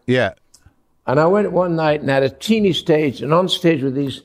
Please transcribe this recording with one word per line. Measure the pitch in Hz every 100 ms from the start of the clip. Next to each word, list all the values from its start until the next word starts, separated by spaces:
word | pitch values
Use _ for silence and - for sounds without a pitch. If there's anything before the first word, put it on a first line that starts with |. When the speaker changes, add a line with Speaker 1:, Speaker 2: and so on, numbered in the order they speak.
| -
Speaker 1:
Yeah. | 127 101 - _ _ _ _ _ _ -
Speaker 2:
And | 135
I | 165
went | 202 190
one | 175 180 165
night | 156 151
and | 139
had | 135
a | 135
teeny | - - 220 202
stage, | - - 151 151 -
and | 135
on | 165 185
stage | - 170 151
were | 135
these | 131 139 117